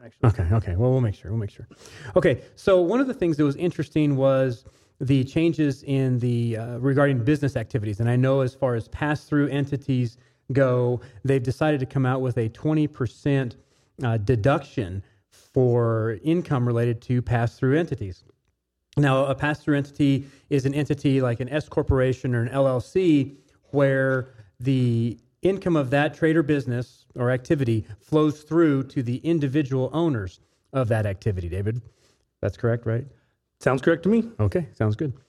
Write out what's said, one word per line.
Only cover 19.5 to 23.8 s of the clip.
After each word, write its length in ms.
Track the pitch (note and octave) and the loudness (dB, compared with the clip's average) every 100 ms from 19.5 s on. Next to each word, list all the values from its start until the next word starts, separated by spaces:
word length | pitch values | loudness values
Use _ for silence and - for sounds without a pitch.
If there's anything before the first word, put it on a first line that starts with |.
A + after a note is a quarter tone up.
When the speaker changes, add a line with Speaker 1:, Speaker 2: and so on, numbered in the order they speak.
| D3 - C#3+ | -2 0 -2
Speaker 2:
entity 480 | C#3 - C#3+ C3+ C#3 - _ | -2 0 0 0 -4 -18 _
is 160 | C#3+ C3 | -2 0
an 80 | |
entity 480 | C#3 C#3+ D3 D3 C3+ | -2 -2 -2 0 2
like 180 | B2+ A#2 | 0 -2
an 80 | B2+ | -4
S 180 | D3+ - | -6 -4
corporation 680 | - C#3 C3+ B2+ B2+ C3 | -4 0 2 2 0 -2
or 80 | A#2+ | -2
an 80 | A#2+ | -2
L 180 | C#3 C3+ | 0 0
L 120 | B2+ | 0
C 580 | - F#3 F#3 D3 C3+ - _ _ _ | -2 0 4 2 2 -6 _ _ _
where 640 | C#3 | 0